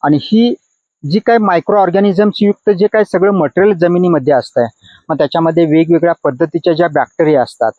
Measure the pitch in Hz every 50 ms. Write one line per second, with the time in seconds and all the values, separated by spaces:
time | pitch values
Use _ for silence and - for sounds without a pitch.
0 | - 143 151 147 - - - 220 233 240 240 - _ _ _ _ _ _ _ _
1 | - 147 151 220 - - 233 233 214 202 180 170 151 - 202 208 196 180 170 190
2 | 196 208 190 170 208 208 190 - 208 202 202 _ _ - 202 175 196 214 - 214
3 | 214 - - 185 175 202 202 190 160 139 _ - 190 208 208 165 165 170 175 175
4 | 180 180 170 151 131 139 147 127 120 - _ - 120 113 - _ _ - - -
5 | _ _ 160 135 151 143 - 170 165 165 165 165 170 160 147 160 165 160 170 165
6 | 160 170 170 _ _ 151 135 123 165 156 _ 170 - 185 165 151 175 170 147 147
7 | 131 - _ _ 170 151 151 139 120 - - _ 120 110 -